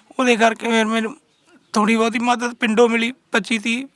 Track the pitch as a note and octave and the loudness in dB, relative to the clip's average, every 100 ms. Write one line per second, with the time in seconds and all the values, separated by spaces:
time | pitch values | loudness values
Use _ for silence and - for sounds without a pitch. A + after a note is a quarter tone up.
0 | - - B3 A3+ A3+ A3 A#3 A3+ G#3+ A3+ | -12 -2 0 2 2 0 -2 0 0 -2
1 | A3 - _ _ _ _ _ A3 G#3 A3+ | -4 -10 _ _ _ _ _ -2 2 2
2 | A3+ A#3 A#3+ A#3+ A#3+ A#3+ A#3 A3 A#3+ A#3 | 0 0 0 -2 -4 -4 0 4 4 2
3 | A#3 C4 _ A#3 F#3 A3+ A#3 A#3 C4+ | -4 -6 _ -4 -2 -4 -4 -6 -8